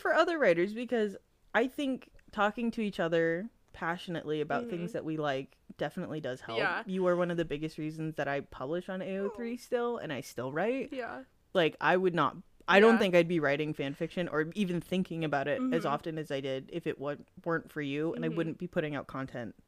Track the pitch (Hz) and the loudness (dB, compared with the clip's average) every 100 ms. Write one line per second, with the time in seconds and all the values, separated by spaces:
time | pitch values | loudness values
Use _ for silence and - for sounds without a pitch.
0 | 370 302 339 330 226 170 196 214 247 240 | 4 4 4 6 6 6 2 0 -2 0
1 | 208 190 _ _ _ 208 254 - 277 254 | 0 -4 _ _ _ 0 2 0 -2 -2
2 | - - - 214 208 226 233 226 208 - | -8 -20 -10 0 0 2 -2 0 -4 0
3 | 165 170 165 165 226 - _ - 170 175 | 2 4 2 0 -4 -12 _ -6 -4 -4
4 | - 165 151 151 147 143 240 175 170 151 | -4 -6 -2 -2 0 -2 -2 -6 -4 -4
5 | 156 156 147 135 - _ - - 151 - | -4 -2 -2 -2 -6 _ -20 -6 -6 -4
6 | 101 156 127 131 - 113 202 180 220 185 | -8 -6 -6 -8 -6 -2 -2 -2 -2 0
7 | 180 175 175 170 160 147 156 - 156 160 | 2 2 2 0 -2 -4 -6 -6 -8 -4
8 | 156 156 143 143 139 - 135 175 185 190 | -6 -2 -2 -2 -4 -8 -4 -4 -4 -8
9 | 180 190 202 427 233 240 - 247 240 240 | -6 -4 -4 -4 -8 -8 -4 -2 0 -4
10 | 156 127 - - 131 151 214 269 - 269 | -6 -8 -8 -8 -4 0 0 0 -4 -8
11 | 226 254 262 _ _ 190 160 - 156 185 | -8 -10 -14 _ _ 2 2 2 4 4
12 | 185 165 143 170 - _ - 190 220 226 | 4 4 2 0 -14 _ 4 8 10 8
13 | 202 175 170 175 143 143 151 156 139 143 | 6 6 6 2 2 2 -2 -4 -6 -4
14 | 165 - 175 151 156 208 185 175 - 185 | -6 -4 -2 -2 -2 0 0 0 -2 -2
15 | 180 165 156 143 143 139 254 202 151 147 | -2 -2 -2 0 0 0 0 0 0 -2
16 | 170 156 151 139 135 135 131 170 156 - | -4 -6 -4 -4 -4 -6 -6 -6 -4 -4
17 | 139 143 - - 175 165 160 156 143 143 | -6 -8 -12 -10 -2 -2 -4 -6 -4 -2
18 | 160 240 160 165 165 - 180 180 151 139 | -2 -2 -2 -2 -4 -4 -4 -4 -2 -4
19 | - 135 135 123 113 - | -6 -8 -8 -8 -10 -14